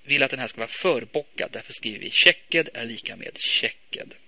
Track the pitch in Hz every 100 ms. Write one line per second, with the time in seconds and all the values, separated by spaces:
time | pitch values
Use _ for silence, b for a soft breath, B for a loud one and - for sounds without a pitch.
0 | 131 143 135 131 117 - 113 - 185 135
1 | 113 151 - - - 113 - 120 113 101
2 | - 113 180 - - 165 - - 117 110
3 | - - - - - - 113 - - -
4 | - -